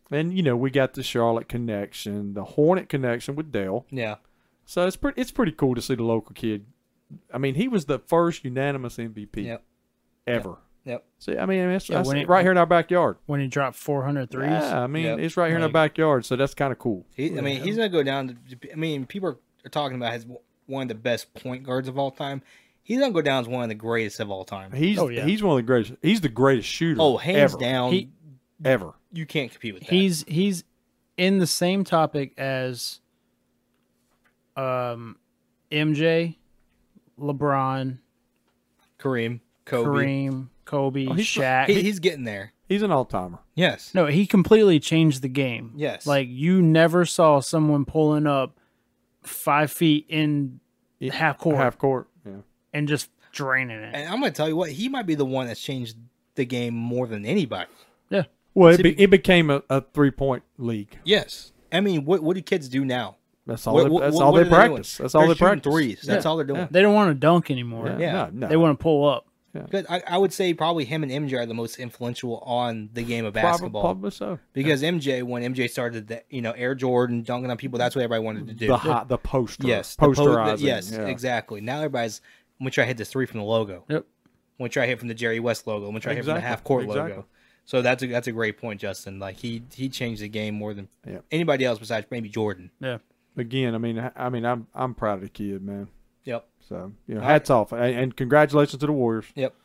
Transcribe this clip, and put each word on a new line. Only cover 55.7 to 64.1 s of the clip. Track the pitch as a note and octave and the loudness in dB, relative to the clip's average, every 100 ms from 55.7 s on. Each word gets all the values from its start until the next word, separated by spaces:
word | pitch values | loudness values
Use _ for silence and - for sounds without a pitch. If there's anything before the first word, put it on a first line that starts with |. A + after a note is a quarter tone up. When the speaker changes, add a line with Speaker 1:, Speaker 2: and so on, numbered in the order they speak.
| C3+ A#2 A2+ A#2+ _ _ | -8 -8 -12 -20 _ _
Speaker 2:
the | - | -6
game | B2 B2+ A#2+ | -4 -2 -4
more | A#2 A#2 B2 B2 | -4 -4 -4 -4
than | G#2+ G#2+ | -6 -2
anybody. | G3 C3+ G2+ E2+ - _ _ - | -2 0 -4 -8 -14 _ _ -4
Speaker 3:
Yeah. | F#3+ - _ _ | -2 -2 _ _
Speaker 1:
Well, | - F3 | 8 10
it | F3 | 10
Speaker 2:
To | |
Speaker 1:
be-, | E3+ | 6
Speaker 2:
be | D#3+ | 6
Speaker 1:
it | G3 | 6
became | F#3+ G3 F3 D#3+ | 6 6 4 6
a, | C#3+ - | 2 0
a | C3+ | -2
three-point | - - C#3+ - C#3 B2 _ - | -2 2 2 2 -2 -2 _ -8
league. | A#2 A2 G2+ - | -6 -4 -8 -10
Speaker 2:
Yes. | D#3+ G3 - - - _ - | 0 0 0 -12 -18 _ -4
I | E3 | 0
mean, | G3+ E3+ | 2 0
what, | C#3 F#3 | 2 2
what | D#3 | 2
do | F#3 | -2
kids | - F#3+ C3+ | -2 -4 -2
do | C3 | -2
now? | C3+ B2 A2 - _ _ - | 0 -2 -4 -10 _ _ -10
Speaker 1:
That's | A2+ - | -6 2
all | |
Speaker 2:
What, | A2+ | 6
Speaker 1:
they, | D3 | 6
Speaker 2:
what, | E3 | 4
Speaker 1:
that's | C#3+ | 2